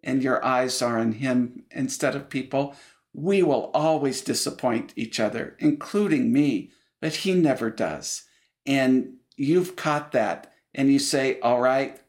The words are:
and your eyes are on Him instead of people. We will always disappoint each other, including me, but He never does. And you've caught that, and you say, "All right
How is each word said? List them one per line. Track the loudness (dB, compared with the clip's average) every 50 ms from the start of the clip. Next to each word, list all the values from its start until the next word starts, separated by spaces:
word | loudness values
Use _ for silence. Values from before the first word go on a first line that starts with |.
| -6
and | -2 -2 0 0
your | 2 0 0 0
eyes | 0 2 2 0 0 -2 -2 -2
are | 0 0 0
on | 0 -2 -2
Him | -2 -2 0 0 0 0 0 -4 -14 -20 _
instead | -8 -6 -6 -6 -4 -2 -2 -2 -2
of | -4 -10 -6
people. | -8 -8 -6 -2 -2 -2 -2 -2 -6 -16 -20 -20 _ _ _ _ _
We | -6 -2 0 2 2 4
will | 4 2 0 0 -2 -2
always | 0 2 2 2 2 0 -2 -2 -4 -4
disappoint | -4 -4 -2 -2 -4 -6 -4 -2 -2 -2 -2 -4 -6 -8
each | -10 -10 -8 -4 -2
other, | -2 -2 -2 -4 -10 -10 -10 0
including | 0 0 0 0 -6 -4 0 0 2 2 2 2 2 2 4
me, | 4 4 4 2 0 -4 -6 _ _ _ _ _ _
but | -6 -6 -6
He | -2 -2 2 4
never | 4 4 4 2 0 -2 -4
does. | -2 -2 -4 -4 -4 -6 -8 -10 -10 -10 -12 _ _ _ _ _ _ _ _
And | 0 0 2 4 4 4 2 2 -2 -12 -20 _ _ _
you've | -4 0 2 2 2 2 0 -6
caught | -6 -2 -2 -2 -2 -4 -2 0
that, | 0 0 0 -2 -6 -10 -20 _ _ _ _ _
and | 0 4 4
you | 4 4
say, | 2 0 0 0 0 0 -2 0
"All | 0 2 2 4
right | 4 2 2 2 0 -2 -8 -16 _